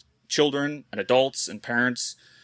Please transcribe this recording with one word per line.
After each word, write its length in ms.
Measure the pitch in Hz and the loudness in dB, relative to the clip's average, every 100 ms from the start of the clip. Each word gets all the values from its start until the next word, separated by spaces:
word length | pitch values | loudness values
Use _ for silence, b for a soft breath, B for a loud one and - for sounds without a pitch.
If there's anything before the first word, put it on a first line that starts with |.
| _ _ - | _ _ -4
children 560 | - 147 143 143 147 - | 2 2 2 -2 -6 -8
and 80 | 104 | -6
adults 480 | 95 123 135 - - | 2 4 4 -2 -6
and 140 | 104 | -8
parents 540 | - 120 123 123 - - b b | -2 0 0 -2 -8 -10 b b